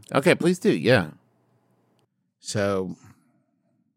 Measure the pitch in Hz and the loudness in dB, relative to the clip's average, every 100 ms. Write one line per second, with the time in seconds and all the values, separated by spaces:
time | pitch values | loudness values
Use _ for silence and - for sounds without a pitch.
0 | - - - 233 170 180 208 107 82 123 | -6 -2 2 2 0 0 0 0 2 2
1 | 80 - _ _ _ _ _ _ _ _ | 2 -8 _ _ _ _ _ _ _ _
2 | _ _ _ _ - 107 101 98 92 - | _ _ _ _ -8 -4 -2 -2 -4 -10
3 | - - _ _ _ _ _ _ _ | -20 -20 _ _ _ _ _ _ _